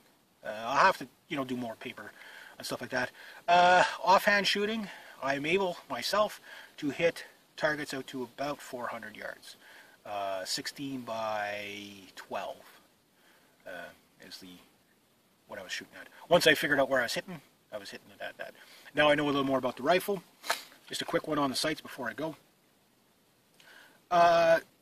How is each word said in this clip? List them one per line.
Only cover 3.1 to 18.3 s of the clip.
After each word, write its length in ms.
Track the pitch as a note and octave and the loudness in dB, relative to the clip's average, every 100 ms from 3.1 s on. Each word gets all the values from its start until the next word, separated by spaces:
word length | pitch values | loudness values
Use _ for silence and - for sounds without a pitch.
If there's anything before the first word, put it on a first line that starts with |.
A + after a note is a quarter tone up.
| - - - - | -8 -20 -6 4
Uh, 360 | F3 F3+ F3+ D3+ - | 8 8 8 6 2
offhand 420 | D#3 - - G3+ F#3 | 6 6 6 2 2
shooting, 420 | G3+ G#3 A3+ G3 - - - | 0 -2 -4 -6 -12 -20 -8
I'm 240 | C3+ C#3 D3+ | -4 -2 0
able 300 | F#3+ F#3 E3+ - | 2 0 -4 -8
myself 500 | - - G3 D#3 - - - - - | -6 -2 0 0 -2 -18 -20 -20 -8
to 140 | D3 | -6
hit 340 | B2 E3+ - - - _ - | 0 0 0 -8 -20 _ -2
targets 360 | D#3 D3 D3 | -2 -2 -6
out 140 | C#3 C3 | -8 -8
to 140 | C3+ | -10
about 400 | A#2+ - C#3 - | -10 -6 -6 -6
four 240 | - B2 A#2 | -10 -10 -8
hundred 320 | A#2 A2+ G#2 | -8 -12 -12
yards. 380 | - - - - - - - _ - | -12 -12 -16 -20 -20 -20 -20 _ -10
Uh, 400 | G#2 G2 F#2+ F#2+ | -6 -4 -4 -4
sixteen 560 | - C3+ - C#3 C3 | -6 -6 -8 -8 -8
by 880 | A#2+ A2+ A2 G#2+ G#2 G#2 G2+ G2+ G2+ G2+ F#2+ - | -8 -6 -4 -4 -4 -6 -8 -12 -14 -16 -20 -20
twelve, 460 | - A2+ F2+ - - - _ _ _ _ _ _ _ _ - | -10 -8 -8 -10 -18 -20 _ _ _ _ _ _ _ _ -16
uh, 240 | F2+ F2 - _ _ - | -14 -14 -18 _ _ -20
is 100 | - | -18
the, 100 | F#2+ F2 - _ _ _ _ _ _ _ - | -18 -20 -20 _ _ _ _ _ _ _ -18
what 120 | - | -14
I 40 | |
was 80 | - | -10
shooting 240 | - - - | -10 -12 -16
at. 80 | - - - | -20 -18 4
Once 160 | E3+ D#3+ | 6 6
I 80 | |
figured 260 | D#3 D#3 C#3 | 4 2 2
out 80 | C3 | 2
where 120 | C3 | 2
I 40 | |
was 120 | A#2 - | 0 -4
hitting, 260 | F3+ E3 - _ _ | -6 -10 -16 _ _
I 40 | G#2 | -14
was 100 | G2 | -12
hitting 180 | A#2 G#2+ G2+ | -16 -18 -14
it 80 | |
at 140 | G2 | -12